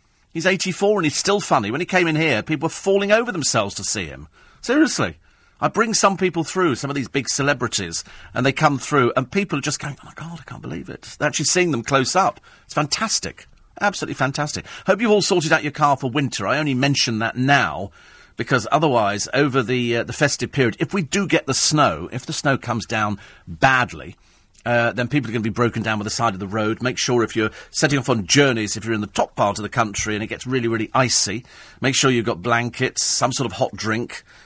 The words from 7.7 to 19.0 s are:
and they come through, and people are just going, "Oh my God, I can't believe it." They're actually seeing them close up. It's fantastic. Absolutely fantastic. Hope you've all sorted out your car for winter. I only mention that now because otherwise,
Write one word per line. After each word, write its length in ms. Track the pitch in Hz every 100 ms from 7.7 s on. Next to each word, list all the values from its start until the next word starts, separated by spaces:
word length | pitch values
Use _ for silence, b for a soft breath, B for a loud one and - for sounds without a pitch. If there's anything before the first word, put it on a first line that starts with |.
| - 87 82 - B B
and 100 | 113
they 80 | 127
come 280 | 135 160 135
through, 340 | - 147 120 -
and 140 | 127
people 300 | 196 202 147
are 20 |
just 180 | 147 -
going, 160 | - 135
"Oh 60 | -
my 60 | -
God, 240 | 165 170
I 100 | -
can't 100 | 127
believe 300 | - 165 -
it." 260 | - - -
They're 80 | 151
actually 180 | - 147
seeing 240 | 180 180
them 140 | 127
close 320 | 113 135 127 185
up. 240 | 185 - b b b
It's 80 |
fantastic. 720 | - 147 - 220 - - - - - - -
Absolutely 360 | 202 196 - 131
fantastic. 500 | 135 139 147 - - B B
Hope 120 | 196
you've 120 | 233
all 100 | 208
sorted 320 | - 180 156
out 80 | 160
your 100 | 147
car 260 | - 147 135
for 120 | 135
winter. 380 | 123 139 - 101
I 100 | 135
only 160 | 151
mention 460 | 127 139 139 - 110
that 180 | 113 -
now 540 | 131 143 98 73 101 B B B B B
because 300 | 113 131 101
otherwise, 560 | 151 156 123